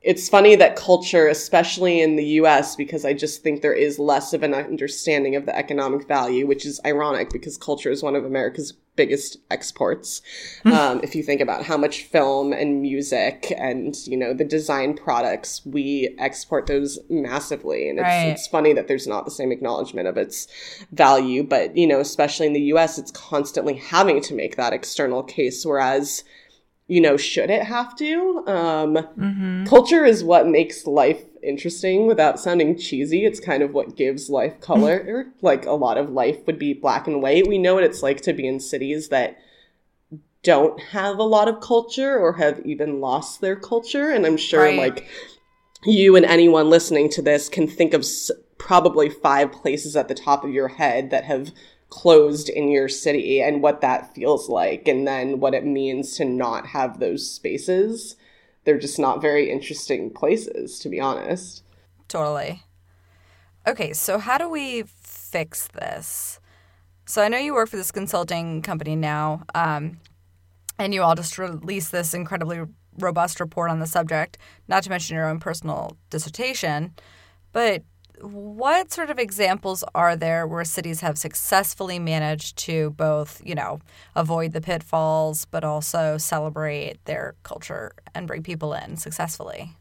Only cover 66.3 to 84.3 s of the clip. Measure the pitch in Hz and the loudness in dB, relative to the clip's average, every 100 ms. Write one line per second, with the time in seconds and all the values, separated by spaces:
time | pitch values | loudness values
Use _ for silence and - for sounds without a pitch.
66.3 | - _ _ _ _ _ _ - 220 208 | -14 _ _ _ _ _ _ -6 0 0
67.3 | 240 285 269 226 202 180 202 196 175 175 | 0 -2 -2 -2 -4 -8 -8 -4 -4 -4
68.3 | 170 165 160 160 160 151 156 156 151 156 | -6 -6 -8 -6 -8 -6 -4 -4 -2 -4
69.3 | 156 165 170 165 151 156 175 _ _ _ | -6 -6 -4 -2 -4 -8 -14 _ _ _
70.3 | _ _ _ - - 202 196 170 170 160 | _ _ _ -16 -8 -4 2 2 2 -2
71.3 | - 185 156 160 196 160 175 165 175 165 | -8 -10 -8 -8 -8 -6 -6 -6 -8 -8
72.3 | 190 165 170 160 - _ - 180 170 170 | -6 -6 -6 -10 -14 _ -6 -4 0 -2
73.3 | - 165 180 170 160 160 170 165 160 175 | -4 -8 -4 -4 -4 -2 -4 -2 -4 -4
74.3 | - - _ - 190 190 180 160 160 156 | -10 -20 _ -2 -2 0 -8 -6 -4 -4
75.3 | 160 165 160 160 143 - - _ 151 160 | -4 -8 -8 -8 -8 -10 -14 _ -10 -10
76.3 | 156 254 262 170 147 170 - _ _ _ | -8 -6 -4 -4 -4 -6 -12 _ _ _
77.3 | _ _ 233 233 180 _ _ _ - 202 | _ _ -2 0 -2 _ _ _ -20 -18
78.3 | 202 208 208 262 339 370 - 311 254 226 | -16 -16 -4 0 0 0 -8 -6 -4 -4
79.3 | 196 190 196 196 190 - - 170 165 165 | 0 0 0 -4 -8 -6 2 2 2 -2
80.3 | 165 160 165 165 - 170 160 175 147 160 | -2 -4 -6 -6 -6 -6 -6 -6 -6 -8
81.3 | - - 190 196 - 190 180 165 160 151 | -8 0 0 0 -8 -8 -6 -4 -2 -2
82.3 | 151 - - - 160 151 151 156 151 147 | -6 -10 -12 -6 -2 -4 -2 -2 0 -4
83.3 | - - 156 92 151 _ - - - 160 | -12 -10 -8 -6 -10 _ -20 -8 -4 -2